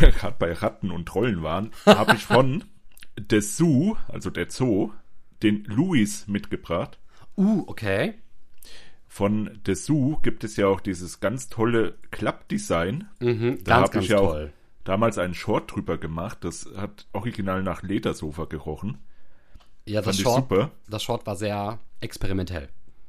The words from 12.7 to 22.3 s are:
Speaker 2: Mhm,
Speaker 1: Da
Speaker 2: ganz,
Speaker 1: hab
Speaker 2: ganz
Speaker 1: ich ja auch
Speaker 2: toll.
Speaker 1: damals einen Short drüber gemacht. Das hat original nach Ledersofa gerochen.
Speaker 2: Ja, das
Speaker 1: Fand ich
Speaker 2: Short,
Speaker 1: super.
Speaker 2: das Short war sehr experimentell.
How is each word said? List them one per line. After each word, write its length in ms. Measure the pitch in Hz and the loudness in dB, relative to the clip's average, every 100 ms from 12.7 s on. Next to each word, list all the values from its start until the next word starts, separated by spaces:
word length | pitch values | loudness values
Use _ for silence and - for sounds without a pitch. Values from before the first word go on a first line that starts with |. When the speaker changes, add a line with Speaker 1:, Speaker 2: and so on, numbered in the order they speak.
| 85 85 139 208 - | 0 0 -4 -8 -4
Speaker 2:
Mhm, 440 | 120 113 117 139 | -2 0 0 -2
Speaker 1:
Da 120 | - 117 | 2 4
Speaker 2:
ganz, 80 | 98 | 4
Speaker 1:
hab 60 | |
Speaker 2:
ganz 120 | 107 | 2
Speaker 1:
ich 60 | 92 | 2
ja 80 | 104 | 4
auch 140 | 98 | 4
Speaker 2:
toll. 200 | 76 76 - - - | 2 -6 -12 -20 -12
Speaker 1:
damals 320 | - 98 113 101 | -4 0 2 0
einen 160 | 90 | -2
Short 420 | 87 - 123 - | -4 -2 -2 -2
drüber 220 | - - 82 | -6 -4 -4
gemacht. 420 | 78 82 92 - | -6 -8 -8 -8
Das 260 | 90 - - 95 | -8 -8 -10 -10
hat 300 | 104 - - | -10 -10 -12
original 480 | - 107 107 98 92 | -8 -6 -4 -2 -2
nach 200 | 95 85 | -2 -4
Ledersofa 640 | 92 101 - 78 78 73 | -4 -2 -2 -4 -6 -6
gerochen. 540 | 80 78 78 76 - 69 - - - - - - - - - | -8 -8 -8 -8 -8 -8 -12 -12 -12 -14 -18 -20 -20 -18 -6
Speaker 2:
Ja, 160 | 107 | -4
das 20 | |
Speaker 1:
Fand 120 | 101 95 | 0 0
ich 40 | |
Speaker 2:
Short, 120 | 104 123 131 | 2 2 2
Speaker 1:
super. 200 | 95 147 - - | 2 2 -4 -10
Speaker 2:
das 120 | 107 | -8
Short 220 | - 117 - | -4 -6 -6
war 100 | 98 | -6
sehr 420 | 107 101 101 113 - - | -4 -4 -6 -6 -10 -8
experimentell. 680 | 117 - 95 | -8 -4 -2